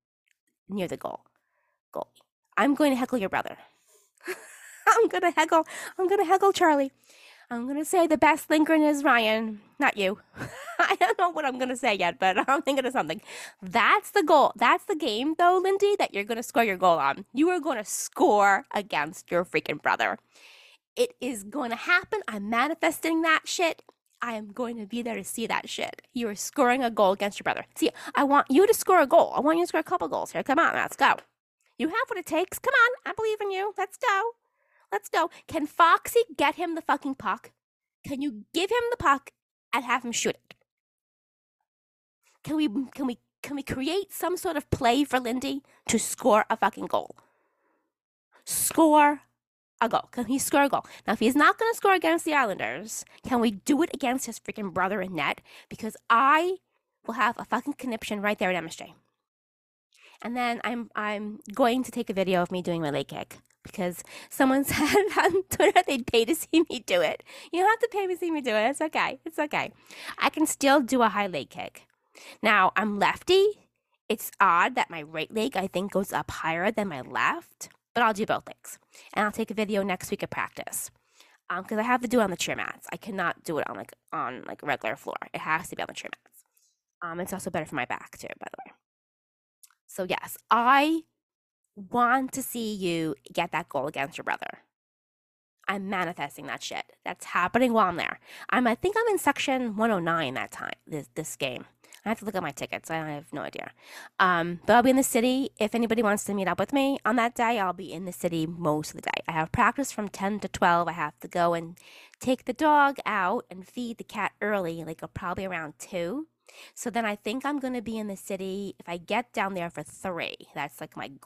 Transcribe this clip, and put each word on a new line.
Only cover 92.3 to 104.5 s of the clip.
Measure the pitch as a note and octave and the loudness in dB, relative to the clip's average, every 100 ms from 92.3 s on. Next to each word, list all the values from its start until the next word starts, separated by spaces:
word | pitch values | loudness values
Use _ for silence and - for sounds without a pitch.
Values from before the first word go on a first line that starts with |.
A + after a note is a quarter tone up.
to | C4+ | -6
see | B3 A#3+ A3 | -8 -6 -6
you | G#3 F3+ E3 D#3+ - - | -2 -2 0 -2 -4 -6
get | - E3+ | -4 -4
that | D#3 E3+ | -4 -4
goal | C#3+ C#3 | -4 -4
against | C#3+ C#3 - | -4 -8 -6
your | |
brother. | - - - - _ _ _ _ _ _ _ _ _ _ - | -4 -4 -6 -14 _ _ _ _ _ _ _ _ _ _ -8
I'm | G3+ G3 | -6 -4
manifesting | F#3+ E3+ F3 C#3+ - C#3+ | -4 -4 -6 -10 -10 -12
that | A#2 | -10
shit. | - C2+ - _ - | -8 -10 -10 _ -12
That's | F3+ - | -12 -6
happening | F#3 F3+ A#3 B3+ | -2 0 2 4
while | A3+ F#3 | 4 2
I'm | E3+ | 0
there. | - - - - - | -6 -8 -14 -18 -2
I'm, | A#3 B3 | 2 2
I | - | 2
think | F#4 A4 | 0 0
I'm | A#4 | 2
in | F#4+ | 2
section | - - - C4 A#3+ G3+ | 2 0 0 -2 -2 0
one | A3+ | 0
oh | G3 | 0
nine | E3 E3 C#3 | 0 -2 -2
that | B2+ G2+ | -4 -8
time, | - - - - | -10 -12 -12 -10
this, | D#3 C3+ - | -12 -10 -10
this | D#3 - | -10 -6
game. | C#3 B2 - _ _ - | -6 -6 -14 _ _ -12
I | G#3 | -6
have | A3+ | -6
to | G#3+ | -4
look | |
at | F#3+ | -6
my | D#3+ | -6
tickets. | - C3 G2 - | -8 -8 -10 -8
I | D#3+ | -6
have | D#3 D3 - | -6 -10 -10
no | D3 | -10
idea. | D2 - - - - - - - | -10 -10 -14 -18 -20 -20 -12 2
Um, | F#3 F3 E3+ | 4 4 0